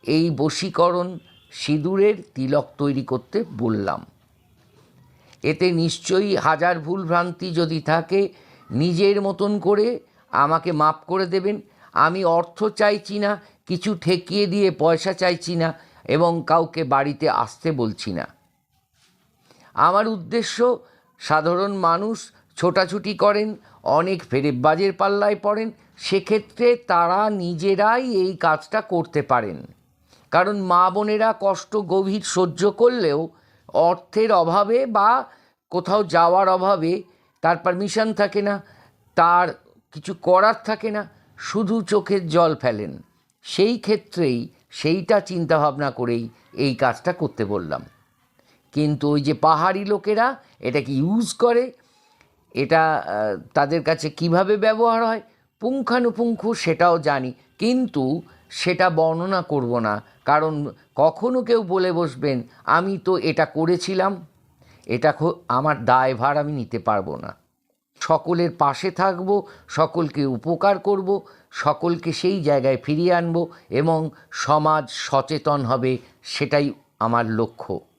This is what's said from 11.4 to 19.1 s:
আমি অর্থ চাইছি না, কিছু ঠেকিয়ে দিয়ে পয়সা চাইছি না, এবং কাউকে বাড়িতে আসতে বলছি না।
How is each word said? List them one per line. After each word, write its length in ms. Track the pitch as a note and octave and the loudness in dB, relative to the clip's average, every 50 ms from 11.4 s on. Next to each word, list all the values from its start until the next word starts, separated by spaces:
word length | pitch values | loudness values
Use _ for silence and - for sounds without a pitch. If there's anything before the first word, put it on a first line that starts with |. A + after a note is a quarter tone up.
| F3+ G3+ G#3 G#3 - _ _ _ - - | -2 -2 -4 -6 -10 _ _ _ -20 -6
আমি 320 | _ - C#3+ D#3+ F3 F#3+ F#3+ | _ 2 2 2 2 0 0
অর্থ 400 | E3 E3 E3+ E3+ E3+ - - G#3 | 2 2 2 0 -2 -4 -4 -4
চাইছি 540 | A3 G#3 - G#3 G#3 G#3 G#3 G#3 - G3+ G#3 | -4 0 2 2 2 2 0 -4 -8 -6 -4
না, 220 | G#3 G3+ G#3 - - - _ _ _ | -2 -2 -4 -4 -10 -20 _ _ _
কিছু 320 | - F#3 F3 - A3 G#3 E3+ | -6 -6 -4 -2 -4 -6 -2
ঠেকিয়ে 460 | - D#3+ F#3 F3+ F3+ - F3 G#3 G3+ | 0 0 0 0 -2 -4 -2 0 0
দিয়ে 240 | F#3 F3 G#3 G3+ F#3+ | 0 2 2 2 0
পয়সা 420 | E3+ - - E3 E3 D#3+ - F#3+ | 2 2 2 2 2 2 0 -4
চাইছি 440 | F#3 - F#3+ F3+ F3+ E3+ - E3+ F3 | -4 0 0 0 0 -2 -4 -4 -2
না, 180 | E3+ D#3+ E3 D#3 - - _ _ - _ | -2 -2 -2 -4 -8 -18 _ _ -20 _
এবং 400 | - C3 D3+ F3 E3+ E3+ E3 E3 | -2 0 2 2 2 2 -2 0
কাউকে 380 | - D#3+ E3 E3 D#3 - D#3+ D#3+ | 0 2 2 2 0 -4 -6 -2
বাড়িতে 460 | B2+ C#3+ C3+ C#3 D3 C#3+ - D#3 D3 | 0 0 0 0 -2 -4 -2 -2 0
আসতে 420 | - - A#2+ G#2 - _ - E3 | 0 0 -2 -4 -8 _ -4 -4
বলছি 400 | D#3+ C3 A#2 A2 G#2 - - G#2+ | -2 0 -2 -2 -4 -6 -10 -8
না। 220 | F#2 D#2+ B1+ - _ _ _ _ _ _ _ _ _ _ _ _ _ _ _ _ | -6 -8 -8 -10 _ _ _ _ _ _ _ _ _ _ _ _ _ _ _ _